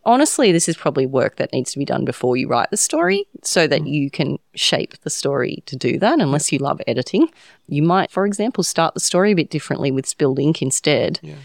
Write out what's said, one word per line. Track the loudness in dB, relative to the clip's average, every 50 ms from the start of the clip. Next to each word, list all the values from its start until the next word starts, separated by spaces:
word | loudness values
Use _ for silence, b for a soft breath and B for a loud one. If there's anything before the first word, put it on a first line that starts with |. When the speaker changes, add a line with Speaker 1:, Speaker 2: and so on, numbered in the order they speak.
| _
Speaker 1:
Honestly, | 4 4 4 4 2 2 4 4 4
this | 4 4 2 0
is | -4
probably | -2 -2 0 0 2 0
work | 2 2 0 0 0 _
that | -4 -6 -2
needs | -2 -4 -4 -4
to | -6 -6
be | -4
done | -2 -2 -2 -2
before | -4 -4 -2 -2 0 0
you | 0 0 0
write | 0 0 0 -2
the | -2
story | -4 -2 -2 0 0 0 2 0 0 -2 _ _ -12
so | -8 -2 2 2 4
that | 4 2 0
Speaker 2:
Mm. | 0 -2
Speaker 1:
you | -2 -2 -2 -2
can | -2 -2 -2 -2 -2 -6 _ _ _
shape | -2 0 0 0 0 -2 -6 -8 -12
the | _ -8
story | -8 -4 -2 -2 0 0 -2 -2 -4 -10 _
to | -12 -10
do | -4 -2 -2 0 2
that, | 2 2 2 2
unless | 2 2 2 0 0 0
you | -2 -2
love | 0 -2 -2 -2 -2
editing. | -2 -2 -2 -2 0 2 2 2 2 b b b b b b b -4
You | 0 2
might, | 2 4 2 2 0 0
for | -2 -2 0
example, | 0 0 -2 -2 -2 -2 -2 -4
start | -2 0 0 0 0 _
the | -4
story | -4 0 2 2 4 4
a | 4
bit | 2 0 -2
differently | -4 -8 -4 -4 -4 -2 -2 -2
with | -2 -2 -4
spilled | -6 -2 0 0 0 2 2
ink | 2 0 0 0
instead, | -2 -2 -2 0 0 2 2 2 2 0 -2 -6
Speaker 2:
Yeah. | -10 -14 -18 -14